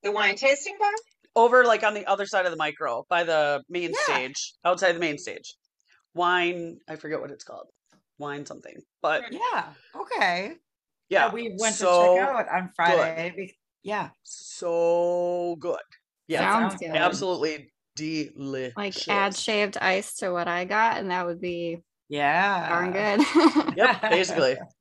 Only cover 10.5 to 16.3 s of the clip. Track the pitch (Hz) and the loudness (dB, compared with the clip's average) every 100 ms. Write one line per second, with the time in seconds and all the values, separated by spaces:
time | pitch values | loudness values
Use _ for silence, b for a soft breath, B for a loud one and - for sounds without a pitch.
10.5 | 330 _ _ _ _ _ 185 170 214 233 | -12 _ _ _ _ _ 2 2 0 -8
11.5 | 185 220 202 190 180 175 180 196 254 196 | -2 -2 0 4 6 8 6 4 0 -2
12.5 | 185 185 - 170 170 160 165 170 180 185 | -2 -4 0 4 4 2 -2 -8 -8 -14
13.5 | _ _ _ - 208 160 _ _ - - | _ _ _ -6 -6 -6 _ _ -20 -18
14.5 | - 180 170 170 170 175 175 175 175 175 | -10 -2 2 2 4 2 0 0 -2 -4
15.5 | 170 175 113 - _ _ _ _ | -6 -6 -6 -8 _ _ _ _